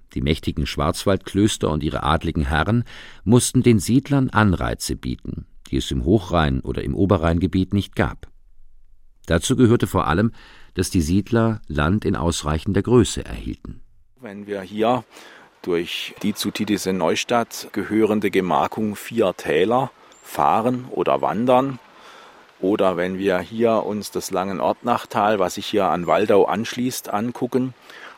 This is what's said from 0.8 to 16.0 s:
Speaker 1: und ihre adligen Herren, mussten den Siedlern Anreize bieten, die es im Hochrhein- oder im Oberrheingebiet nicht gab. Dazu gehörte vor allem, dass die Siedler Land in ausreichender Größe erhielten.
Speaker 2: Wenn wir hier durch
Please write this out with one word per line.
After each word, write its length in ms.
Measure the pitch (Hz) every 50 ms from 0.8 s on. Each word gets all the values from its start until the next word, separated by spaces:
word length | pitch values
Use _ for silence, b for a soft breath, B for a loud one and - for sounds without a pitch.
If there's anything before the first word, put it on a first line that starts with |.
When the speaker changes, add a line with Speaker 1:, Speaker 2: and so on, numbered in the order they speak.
| 71 82 90 - - 101 95 90 - - - 95 104 110 - - - 90
Speaker 1:
und 120 | 78 78
ihre 200 | 73 78 - -
adligen 440 | - 71 80 80 - 82 76 80 71
Herren, 380 | 67 78 76 85 98 113 120 117 B B B B B B B B
mussten 380 | 95 117 123 - - - 131
den 160 | 113 123 113 98
Siedlern 520 | 76 - 117 139 - - 143 139 127 120
Anreize 640 | - 107 107 101 85 71 62 58 57 - - - 62
bieten, 500 | - - 64 58 - - - - - - - - - - -
die 60 | -
es 140 | 64 - -
im 140 | 69 65 60
Hochrhein- 560 | 80 104 110 - - 87 85 78 69 65 64
oder 220 | - 65 64 -
im 120 | 64 69 64
Oberrheingebiet 800 | - 101 90 104 82 80 85 85 82 90 82 - 95 92 - 101
nicht 220 | 101 - - -
gab. 320 | - 95 - 95 - - - - - - - - - - - - - - - - - - - - _ -
Dazu 300 | - 85 82 - - 127
gehörte 300 | 113 127 107 117 107 117
vor 200 | 95 - 92 -
allem, 260 | - 78 92 113 117 b b b b b b b b b
dass 160 | - 92 -
die 100 | - 92
Siedler 600 | 76 78 90 104 95 - 113 117 113 113 110 104 -
Land 380 | - 76 73 73 80 101 107 -
in 120 | 92 -
ausreichender 640 | 57 73 85 82 - - 73 78 78 - 101 92 101
Größe 420 | 95 104 123 127 90 - - - -
erhielten. 560 | - - - - - - - - - - - - - - - - _ _ _
Speaker 2:
Wenn 260 | - 107 98 104 101
wir 140 | 101 101 98
hier 440 | 95 92 104 107 107 117 127 123 113 B B B B B B B B B B _
durch 520 | - 92 87 85 87 - - -